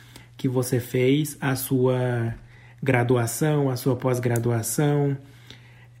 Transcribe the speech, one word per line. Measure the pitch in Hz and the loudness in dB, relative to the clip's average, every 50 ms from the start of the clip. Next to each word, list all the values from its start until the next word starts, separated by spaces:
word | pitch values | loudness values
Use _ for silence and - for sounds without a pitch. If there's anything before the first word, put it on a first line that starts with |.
| - - - - - - - | -20 -20 -20 -20 -20 -20 -10
que | - - 135 | -6 -4 -2
você | 123 127 123 - 135 123 | 0 -2 -2 0 0 -2
fez, | - - - 127 123 127 139 151 156 143 - - | -2 -2 -2 2 2 4 2 2 0 -2 -6 -4
a | - 135 131 | -4 -2 -2
sua | 127 - - 139 127 127 127 127 127 127 123 123 120 113 113 117 - - - - - - - - - | -2 -2 -2 0 2 2 2 2 2 0 -2 -2 -2 -2 -4 -6 -8 -14 -20 -20 -20 -20 -20 -16 -6
graduação, | - 127 139 123 120 117 131 120 117 113 - - 156 151 151 147 143 135 | -2 0 0 2 2 2 2 2 2 0 -2 -2 0 2 2 2 2 0
a | 127 | 0
sua | 120 - 139 127 | 0 0 0 0
pós-graduação, | 127 - 131 127 120 120 123 120 117 117 120 120 113 110 - - - 151 147 147 147 143 143 139 139 - - - - - - - - - - - - - - - - | 0 0 0 0 0 0 0 0 0 0 0 0 0 -2 -4 -2 0 2 2 2 2 2 0 0 -4 -8 -16 -20 -20 -20 -20 -20 -20 -20 -20 -20 -20 -20 -20 -18 -10